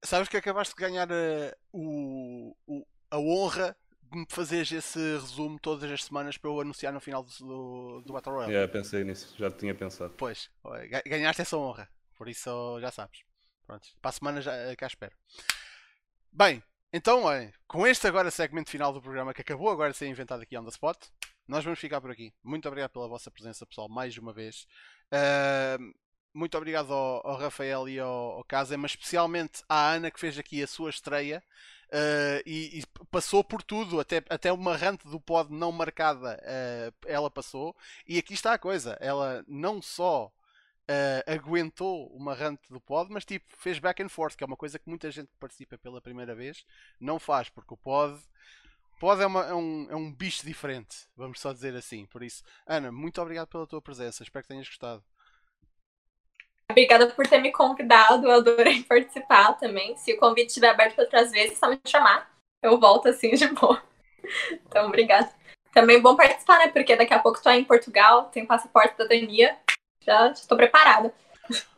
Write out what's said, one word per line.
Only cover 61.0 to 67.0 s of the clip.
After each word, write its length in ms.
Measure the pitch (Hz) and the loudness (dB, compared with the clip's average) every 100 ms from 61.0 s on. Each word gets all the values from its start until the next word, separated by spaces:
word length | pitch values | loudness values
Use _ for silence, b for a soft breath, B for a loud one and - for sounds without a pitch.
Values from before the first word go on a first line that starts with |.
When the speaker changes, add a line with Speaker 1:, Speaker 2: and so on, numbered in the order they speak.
Speaker 3:
outras 280 | 240 247 240 | 2 4 2
vezes, 260 | 214 214 - | 2 -2 0
só 120 | 285 | 0
me 100 | 269 - | -2 0
chamar, 460 | 294 294 320 - _ _ _ | 4 6 4 0 _ _ _
eu 160 | 226 240 | 2 8
volto 300 | 220 214 247 | 10 8 6
assim 220 | 254 226 262 | 2 2 2
de 120 | 285 | 2
boa. 320 | 302 247 247 - _ _ _ B B B | 2 2 2 -2 _ _ _ B B B
Então, 360 | 339 _ - 208 | -10 _ 0 0
obrigada. 440 | 202 226 202 233 - b b _ | 2 4 4 4 -6 b b _
Também 300 | - 233 240 | 6 10 10
bom 140 | 247 285 | 10 10
participar, 440 | 277 - - 349 | 8 6 6 8
né? 100 | 320 | 8
Porque 260 | 294 269 | 4 4
daqui 180 | 233 | 4